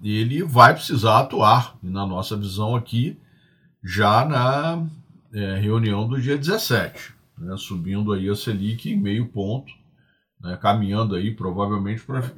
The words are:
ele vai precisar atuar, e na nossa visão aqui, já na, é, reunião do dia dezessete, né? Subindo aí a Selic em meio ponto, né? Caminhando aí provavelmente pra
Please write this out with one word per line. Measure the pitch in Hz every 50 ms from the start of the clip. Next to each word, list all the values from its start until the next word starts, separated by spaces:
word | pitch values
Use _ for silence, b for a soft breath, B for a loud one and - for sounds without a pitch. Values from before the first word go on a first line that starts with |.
| 95
ele | 104 104 107 113 120 139 151 196
vai | 165 123 120 120 117 147
precisar | 160 - - - 117 101 113 107 117
atuar, | 139 - - 202 202 107 - 127 120 - - - -
e | 90
na | 92 98 98
nossa | 95 92 90 98 - 110
visão | 101 101 98 90 101 107 110 120
aqui, | 117 117 - - 113 127 170 - - b b b b b b b b b b b b -
já | 92 87 101 104 101 104 117 127
na, | 156 147 123 123 131 135 143 147 160 170 170 165 160 156 - - _ - - _ _ -
é, | 104 101 95 95 98
reunião | 104 104 110 117 113 107 101 101 110 113
do | 131 135
dia | 120 135 143 143
dezessete, | 139 165 202 220 - - 123 110 92 - - - - - - _ _ _ _
né? | - 82 90 95 101
Subindo | - - 104 87 82 92 98 101 104 104 104
aí | 95 92 98
a | 104
Selic | 101 - 120 104 98 98 107 113 117 - -
em | -
meio | 104 98 101 101 113 120 117
ponto, | - 113 98 98 113 135 - - - _ _ _ _ _ _ _ _ _ _ _ _ -
né? | - 85 90
Caminhando | 87 - - 101 110 104 98 101 107 110 104 95
aí | 87 95 107 110
provavelmente | - 87 92 87 98 101 98 104 101 98 101 110 113 -
pra | - 131 131 123 123 -